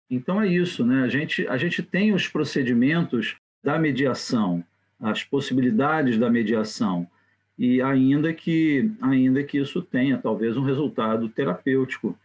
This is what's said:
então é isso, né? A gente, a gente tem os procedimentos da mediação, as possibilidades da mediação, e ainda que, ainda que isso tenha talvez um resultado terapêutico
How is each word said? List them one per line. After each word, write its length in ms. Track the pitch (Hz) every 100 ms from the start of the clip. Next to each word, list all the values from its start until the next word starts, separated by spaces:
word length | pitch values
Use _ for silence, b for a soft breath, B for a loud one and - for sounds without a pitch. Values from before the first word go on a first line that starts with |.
| _
então 300 | 127 180 196
é 60 | 202
isso, 380 | 175 175 -
né? 180 | 120 131
A 60 | 123
gente, 380 | 135 165 - -
a 80 | 127
gente 260 | 170 -
tem 300 | 175 180 214
os 160 | 190 -
procedimentos 1080 | 151 143 147 123 120 135 170 135 120 107 - _ _
da 160 | 139 160
mediação, 840 | 156 127 135 117 - 120 95 87 - _ _ _
as 240 | 110 104
possibilidades 920 | - 139 - 131 127 110 143 160 131 110
da 100 | 120
mediação, 800 | 117 107 113 107 - 104 87 87 _ _ _ _ -
e 240 | 123 127
ainda 520 | 135 135 131 147 160
que, 560 | 160 165 160 160 139 110 110
ainda 440 | 131 131 131 131
que 140 | 143 143
isso 220 | 139 -
tenha 380 | - 127 139 123
talvez 380 | 110 101 113 117
um 60 |
resultado 640 | 135 135 135 120 110 113 110
terapêutico 920 | - 143 180 135 131 131 - - -